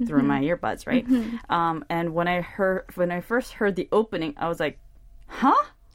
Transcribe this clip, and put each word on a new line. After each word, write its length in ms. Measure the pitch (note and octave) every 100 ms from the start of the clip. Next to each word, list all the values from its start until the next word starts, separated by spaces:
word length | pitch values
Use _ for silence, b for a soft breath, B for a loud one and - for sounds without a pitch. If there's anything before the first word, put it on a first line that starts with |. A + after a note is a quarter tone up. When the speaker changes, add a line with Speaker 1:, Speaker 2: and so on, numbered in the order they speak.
| A#3+
Speaker 1:
through 140 | D3
my 160 | C#3 C#3+
Speaker 2:
Mm-hmm. 240 | C#3+ F3 A2
Speaker 1:
earbuds, 220 | - -
right? 180 | B3 A#3+
Speaker 2:
Mm-hmm. 460 | B3+ A3 A#3 -
Speaker 1:
Um, 320 | E3+ E3 D#3+ -
and 240 | E3+ E3+
when 140 | D#3+ E3+
I 100 | F3+
heard, 440 | F3 - F#3+ F#3 - -
when 160 | F3+
I 80 | F3+
first 340 | - A#3 -
heard 220 | - G#3 F#3
the 140 | D#3+
opening, 440 | G3+ A3 F3 D#3+ -
I 100 | E3
was 120 | E3+
like, 180 | D3+ - - - - - -
"Huh?" 360 | - C4 A#4+ D5 - -